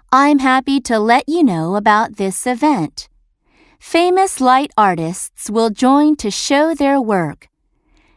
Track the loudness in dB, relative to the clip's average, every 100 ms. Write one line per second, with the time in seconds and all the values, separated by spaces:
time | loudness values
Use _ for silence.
0 | _ 2 4 2 2 0 0 -4 -2 -2
1 | 2 2 2 0 0 0 -2 -2 2 2
2 | 0 -4 -6 -4 -6 -2 0 0 -4 -10
3 | -20 _ _ _ _ _ _ _ -4 0
4 | 2 2 0 0 2 2 0 0 0 0
5 | -4 -8 -12 -12 -6 -2 -2 0 2 4
6 | 2 0 -4 -6 -2 0 0 0 0 0
7 | 0 -2 -2 -8 _ _ _ _ _ _
8 | _